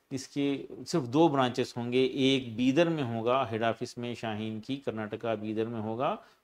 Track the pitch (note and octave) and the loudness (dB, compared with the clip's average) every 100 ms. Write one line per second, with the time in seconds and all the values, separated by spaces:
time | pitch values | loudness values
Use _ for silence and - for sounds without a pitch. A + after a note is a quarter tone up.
0 | _ C3+ - C#3+ C#3+ C#3 - - B2+ F3 | _ -10 -6 -2 -2 -2 -6 -14 -4 -2
1 | B2 C3+ E3 C#3 B2 A2+ A#2+ A#2+ A#2+ B2 | 2 4 6 6 2 2 -2 -2 0 2
2 | C3 C#3+ C3 C3+ A#2+ A2 B2+ C3+ E3+ D#3+ | 2 4 2 2 -2 0 4 4 4 2
3 | B2 A2+ A2+ C3 A2+ A2+ A#2 A2+ A#2+ - | -2 -2 2 2 0 0 0 0 -6 -6
4 | A#2+ A2+ A#2 G#2+ A2 A2 G#2+ C#3 C3+ A2 | -8 -6 -6 -4 -6 -6 -6 -6 -4 -4
5 | G#2+ G#2+ A#2 G#2+ G#2+ A2 A2+ A#2 G#2+ A2+ | -6 -6 -4 -4 -2 -2 -2 -4 -6 -2
6 | D3 G#3+ - _ | -2 -4 -10 _